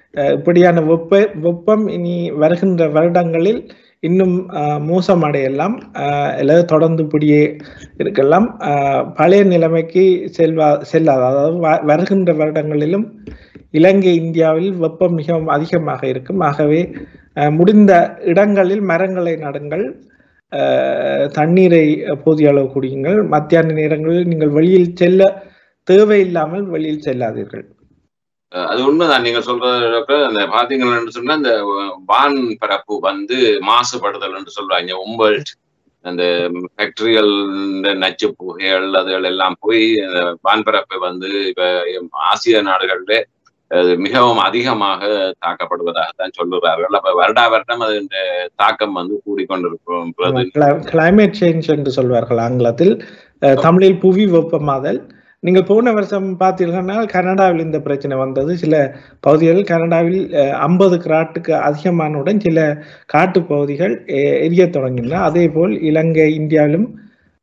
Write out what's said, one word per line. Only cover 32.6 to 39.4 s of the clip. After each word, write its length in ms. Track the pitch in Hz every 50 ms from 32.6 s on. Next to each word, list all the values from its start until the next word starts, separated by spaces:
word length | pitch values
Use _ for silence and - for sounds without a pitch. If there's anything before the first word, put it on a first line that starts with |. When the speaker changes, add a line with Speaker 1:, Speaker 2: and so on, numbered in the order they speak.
| 113 101 98 98 - - 104 101
Speaker 2:
வந்து 600 | 92 98 98 98 101 110 123 131 120 110 104 98
மாசுபடுதல் 760 | 95 104 117 120 123 - 127 117 104 101 - - 98 95 92
என்று 160 | 98 95 -
சொல்றாங்க. 400 | - 101 98 95 92 87 87 92 92 95
உம்பல்ட், 520 | 95 107 117 113 110 107 104 - 147 - - _ _ _ _ _ _ _ _ _
அந்த 480 | - 90 87 87 90 87 87 87 87 87 87 90 90
ஃபேக்டரிகள், 640 | - - 104 107 104 - - 107 117 113 107 107 104 101 101 101 98 95 98 98 98
இந்த 220 | 95 95 98 101 95
நச்சு 400 | 92 92 92 90 - 107 85 80
புகைகள், 580 | - 92 92 - 92 95 95 95 95 95 95
அதுகள் 300 | 95 95 92 95 95 95
எல்லாம் 340 | 92 92 92 95